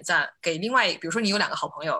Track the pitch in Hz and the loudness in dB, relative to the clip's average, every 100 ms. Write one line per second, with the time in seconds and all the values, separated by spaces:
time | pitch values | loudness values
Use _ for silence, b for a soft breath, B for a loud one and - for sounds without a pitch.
0 | - 170 143 - 170 160 214 254 202 - | 0 2 0 -2 -4 -2 2 2 2 0
1 | 165 226 208 202 165 - 151 139 156 135 | -4 0 0 2 0 -2 -4 -4 -2 -2